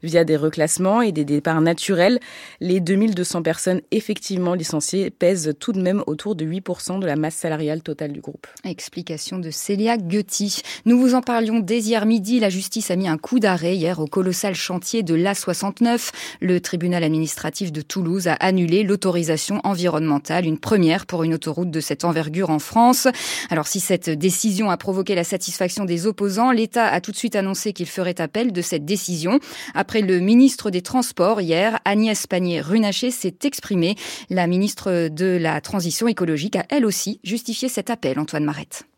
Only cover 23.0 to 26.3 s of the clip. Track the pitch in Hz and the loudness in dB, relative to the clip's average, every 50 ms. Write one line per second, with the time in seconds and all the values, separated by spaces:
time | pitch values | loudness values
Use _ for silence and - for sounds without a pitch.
23 | - 262 247 - - - - - - - 170 160 151 - - 202 - - 190 175 | 2 0 0 0 -6 -6 -6 -6 -4 -2 -2 -2 -2 -2 -4 -4 0 0 0 0
24 | 180 175 160 151 156 190 180 - - 220 196 185 220 202 175 170 - 202 185 190 | 0 -2 -2 0 2 0 0 2 0 0 0 0 0 0 0 -2 -2 -4 -2 -2
25 | 190 180 202 175 170 - 202 185 - - - - 190 180 - - 202 185 175 170 | -2 0 0 -2 0 -2 -4 -6 -6 -6 -4 -2 -2 -2 -2 -4 -2 -2 -2 0
26 | 165 220 208 - 202 202 | -2 -2 -2 -2 -2 -2